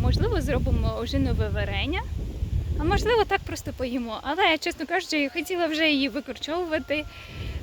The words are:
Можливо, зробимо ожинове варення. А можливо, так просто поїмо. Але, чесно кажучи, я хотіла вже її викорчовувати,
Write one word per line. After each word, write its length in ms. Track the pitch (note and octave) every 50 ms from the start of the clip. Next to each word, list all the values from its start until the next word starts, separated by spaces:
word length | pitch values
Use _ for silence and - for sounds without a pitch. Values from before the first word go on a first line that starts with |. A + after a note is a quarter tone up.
| -
Можливо, 380 | - - - - - - -
зробимо 560 | - - A#3 B3+ - C4 A#3+ A#3 A3+ A3+ A3 A3
ожинове 500 | A#3 B3 C4+ C#4 C4+ B3 A#3 - G#3 G#3
варення. 540 | G3+ G#3+ G3+ G3 G3+ G3 G#3 C4+ E4 G4+ B4 - - - - - - - - - - - - - - -
А 40 | D4+
можливо, 400 | E4+ G4+ G4 - G#4 B4 A4+ G4
так 160 | - G4 G4
просто 320 | - - E4 - - D4 -
поїмо. 480 | - B3+ B3 A#3+ C4+ A#3 A3+ A3 - -
Але, 360 | C4 D4+ F4+ G4+ F4 D#4+ D4+
чесно 280 | - F4 - - D#4+
кажучи, 320 | - E4+ F#4 F4 - D#4+ D4+
я 100 | C#4+ C4+
хотіла 360 | - E4+ D4+ - F#4 F4 F4
вже 240 | D4+ D#4+ D4+ D#4+ D#4
її 180 | D4 C4+ C4+ C4+
викорчовувати, 960 | G3+ - - - A#3 - - C#4+ D#4 F4+ F4+ D#4+ D#4 D#4 - - C#4+ D4+ D4 - - - - - - - - - - -